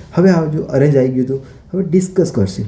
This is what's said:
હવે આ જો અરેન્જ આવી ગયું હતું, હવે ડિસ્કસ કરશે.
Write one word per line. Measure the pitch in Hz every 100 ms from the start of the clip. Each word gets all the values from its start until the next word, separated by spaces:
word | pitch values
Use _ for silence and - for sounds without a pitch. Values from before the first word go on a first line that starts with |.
| -
હવે | - 190
આ | 170
જો | 156 156
અરેન્જ | - 135 147 135
આવી | 131
ગયું | 127 127
હતું, | 135 - - -
હવે | 185
ડિસ્કસ | 165 180 185 - 165
કરશે. | 120 95 -